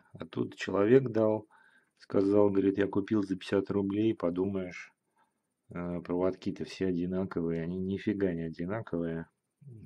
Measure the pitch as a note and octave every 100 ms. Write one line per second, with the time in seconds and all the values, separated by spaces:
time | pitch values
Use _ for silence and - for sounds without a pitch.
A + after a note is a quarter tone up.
0 | _ - E2 - G#2+ - - F#2+ G#2 C3
1 | B2+ A2 A2 G#2+ - _ _ _ _ _
2 | - G2+ G2 G#2 G#2 G2 G2 G2 G2 G2+
3 | G2 A2 F#2+ F#2 - G2+ F#2+ G2 G2 G2+
4 | A2+ A2 F2 F2 G2 G2 F2+ F2 - _
5 | _ _ _ _ _ _ - F2 F2 F2
6 | D#2 F2 F#2 F2+ - F2 E2 - F#2+ F2
7 | F2+ F#2 F#2+ F2+ E2 E2 E2 F#2 F#2 G2
8 | - G2 G2 E2 E2 D#2+ F2 A2 A2+ E2+
9 | E2+ E2 E2 _ _ _ C#3 A2+